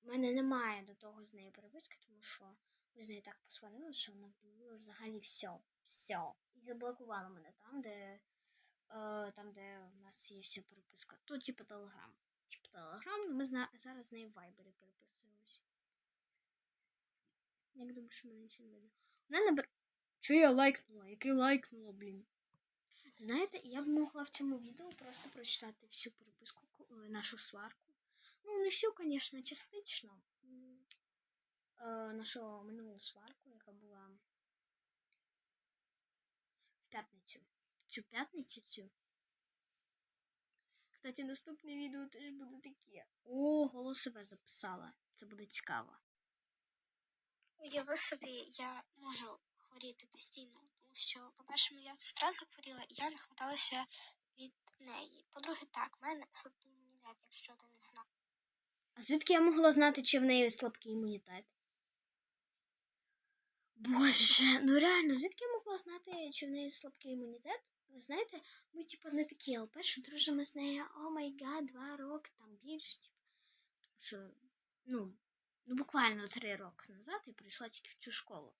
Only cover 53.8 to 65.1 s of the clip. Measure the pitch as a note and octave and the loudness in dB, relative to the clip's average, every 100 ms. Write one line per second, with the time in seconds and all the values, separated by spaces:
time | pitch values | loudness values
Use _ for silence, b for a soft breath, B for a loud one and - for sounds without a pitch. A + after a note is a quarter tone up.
53.8 | C4 B B B _ _ C4 _ - - | -6 B B B _ _ -20 _ -20 -20
54.8 | C4 A#3 D#4 - _ C#4+ C#4+ D#4+ D4 - | -14 -12 -12 -18 _ -12 -6 -6 -8 -6
55.8 | A#3+ - C4+ D#4 C4+ - C4+ _ C4+ C4 | -6 -6 -6 -6 -6 -4 -6 _ -20 _
56.8 | B3+ C4 B3 A3+ _ - - A#3+ A#3 A#3 | _ _ -20 -20 _ -12 -12 -14 -20 _
57.8 | - - - _ _ _ _ _ _ _ | -14 -12 -20 _ _ _ _ _ _ _
58.8 | _ - A#3+ D4+ - F4 E4 D#4 D#4+ C#4+ | _ -8 0 2 6 8 8 10 10 10
59.8 | D4 C#4+ C4 C#4+ B3+ B3+ A#3+ A3+ A#3+ - | 8 8 6 8 8 6 6 4 0 -6
60.8 | A3+ A3 A3 G#3 F#3+ F#3 G#3 _ _ _ | -6 -4 -2 -4 -10 -18 -18 _ _ _
61.8 | _ _ _ _ _ _ _ _ _ _ | _ _ _ _ _ _ _ _ _ _
62.8 | _ _ _ _ _ _ _ _ _ _ | _ _ _ _ _ _ _ _ _ _
63.8 | A3 B3+ C#4 B3+ - - C4 C4 C#4 C#4 | 0 6 8 12 12 12 12 6 6 8
64.8 | E4 F4+ D#4+ | 8 6 4